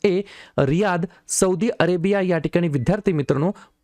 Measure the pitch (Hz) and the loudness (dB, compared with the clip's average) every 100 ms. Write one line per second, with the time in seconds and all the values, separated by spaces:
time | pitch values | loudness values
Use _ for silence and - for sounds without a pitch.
0 | 208 180 196 - - - 135 165 208 175 | 0 0 -4 -14 -8 -2 0 2 0 -2
1 | 175 _ - - 190 180 226 - 170 180 | -4 _ -6 0 0 0 -2 0 0 0
2 | 190 202 185 165 156 175 170 143 120 208 | 0 0 0 -2 0 0 0 0 0 0
3 | 202 156 139 135 175 - - _ | 0 0 0 0 -2 -4 -12 _